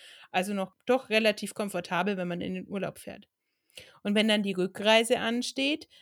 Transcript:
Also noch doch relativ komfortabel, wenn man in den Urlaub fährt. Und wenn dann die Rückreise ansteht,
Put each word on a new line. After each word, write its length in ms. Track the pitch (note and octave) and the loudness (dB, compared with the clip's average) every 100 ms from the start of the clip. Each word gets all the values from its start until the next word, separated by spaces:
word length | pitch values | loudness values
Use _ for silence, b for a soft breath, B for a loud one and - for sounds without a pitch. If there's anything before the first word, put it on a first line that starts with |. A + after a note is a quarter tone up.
| B B B | B B B
Also 240 | - F#3 G3+ | -2 0 -2
noch 220 | F#3+ _ - | -4 _ 0
doch 240 | B3 - | 0 2
relativ 420 | A3 A3 G#3 G3+ | 2 2 0 -4
komfortabel, 640 | - G#3 F#3 F3 F3 F#3+ G3 | -6 -6 -4 -2 0 0 -2
wenn 120 | F3+ | -4
man 120 | F3 | -4
in 140 | E3+ F#3 | -4 -6
den 140 | - | -6
Urlaub 300 | G3+ F#3 - | -6 -6 -8
fährt. 280 | - F#3+ - _ _ B B B B B | -14 -18 -20 _ _ B B B B B
Und 120 | G3+ G#3 | -2 2
wenn 140 | A3 | 4
dann 160 | G#3 G3+ | 2 0
die 80 | |
Rückreise 640 | F#3 F3+ - G#3 A3 A#3 B3 | 0 -2 0 4 6 6 0
ansteht, 720 | A3 A#3 B3 - C4+ D#4 - b | 0 -2 -4 -2 -2 -2 -8 b